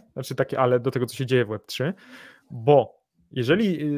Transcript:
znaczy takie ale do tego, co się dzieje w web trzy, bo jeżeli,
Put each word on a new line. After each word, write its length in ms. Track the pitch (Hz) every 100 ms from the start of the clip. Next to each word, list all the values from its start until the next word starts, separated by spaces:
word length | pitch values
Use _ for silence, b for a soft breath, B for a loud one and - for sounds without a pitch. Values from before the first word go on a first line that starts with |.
| -
znaczy 220 | - 131 131
takie 240 | 135 135
ale 200 | 127 123
do 120 | 123
tego, 140 | 123 120
co 100 | -
się 100 | 127
dzieje 200 | 127 107
w 40 |
web 160 | 107 -
trzy, 280 | - 139 - B B B B -
bo 500 | 123 117 143 110 _ _ _ _
jeżeli, 640 | 131 120 180 214 156 151